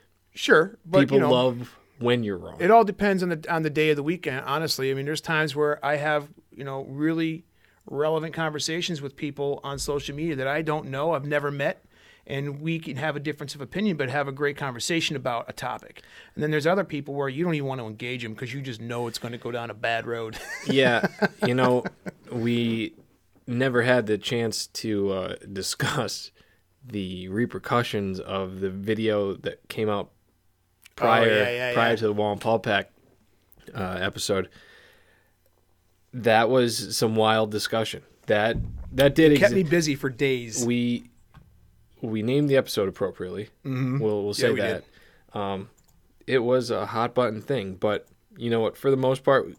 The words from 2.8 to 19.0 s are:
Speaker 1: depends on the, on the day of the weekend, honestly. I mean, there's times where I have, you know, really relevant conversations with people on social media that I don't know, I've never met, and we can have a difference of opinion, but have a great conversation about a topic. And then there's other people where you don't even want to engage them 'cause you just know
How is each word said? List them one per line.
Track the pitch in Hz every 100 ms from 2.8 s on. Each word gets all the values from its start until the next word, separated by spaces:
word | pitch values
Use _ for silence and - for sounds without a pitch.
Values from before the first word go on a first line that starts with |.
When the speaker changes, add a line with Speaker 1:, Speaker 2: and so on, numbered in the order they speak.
Speaker 1:
depends | 208 196 202 190
on | 180
the, | 160 170
on | 165
the | 156
day | 147 156
of | 147
the |
weekend, | 147 175 143 131 123
honestly. | 147 160 - 135
I |
mean, | 135
there's | 143 151
times | - 156 156 139
where | 147 147
I | 143 147
have, | 151 151 143 - _
you | -
know, | 139 135
really | - 135 156 165 160 160 - _ _ _ -
relevant | 135 156 160 160
conversations | 165 160 151 143 165 175 151
with | 139 -
people | 147 139 143 139
on | 139 139
social | - 143 143
media | 143 165 131
that | 135
I | 151
don't | 156 151 135
know, | 135 160
I've | 151 143
never | 147 143
met, | 143 151 - _ _ - _ -
and | 139 143 143
we | 160 165
can | 156 135
have | 156 143
a |
difference | 147 143 139 143
of |
opinion, | 127 180 214 151
but | 135
have | 143 139
a |
great | 135 147 147
conversation | 139 117 139 165 - 143
about | 131 117 127
a |
topic. | - 131 110 - - - - - -
And |
then | 151
there's | 151 151
other | 196
people | 165 147 139
where | 139 139
you | 135
don't | 175 151
even | 135
want | 131
to | 110
engage | 107 120 127
them | 117 110
'cause | 123
you | 139
just | 135 110
know | 117 120